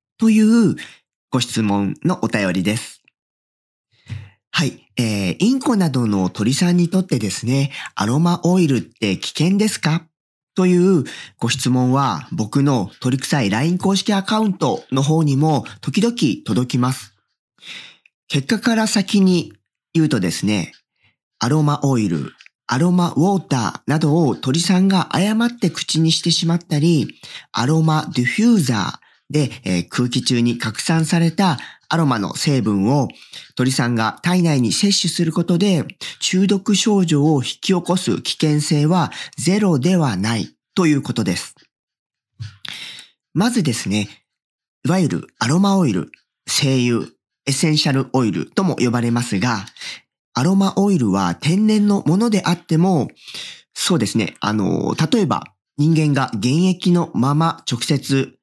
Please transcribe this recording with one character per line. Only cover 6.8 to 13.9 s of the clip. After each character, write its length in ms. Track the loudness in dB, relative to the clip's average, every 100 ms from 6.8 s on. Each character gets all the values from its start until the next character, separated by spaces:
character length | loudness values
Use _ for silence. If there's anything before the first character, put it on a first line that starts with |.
| 0
と 120 | 0
っ 40 |
て 160 | -2 -4
で 100 | -4
す 160 | -6 -2
ね、 240 | 0 -2 -6 -14
ア 120 | -6 -2
ロ 120 | 2
マ 220 | 2 0
オ 160 | 2 2
イ 80 | 2
ル 120 | 0
っ 20 |
て 360 | -2 _ -2 -2
危 120 | -6
険 280 | -2 0 2
で 120 | 0
す 120 | 0
か？ 260 | -2 -2 -6 _ _ _ _ 0
と 100 | 2
い 100 | 4
う 280 | 4 2 0 -8 -18 _
ご 100 | -4
質 220 | -2 0
問 220 | 0 2
は、 340 | 2 0 -4 -8
僕 320 | -6 -2 0
の 260 | 2 2 -2 -4
鳥 200 | -4 -2
臭 240 | -2 0
い 80 | 0
ラ 120 | 0
イ 80 | 0
ン 80 | 0
公 160 | 0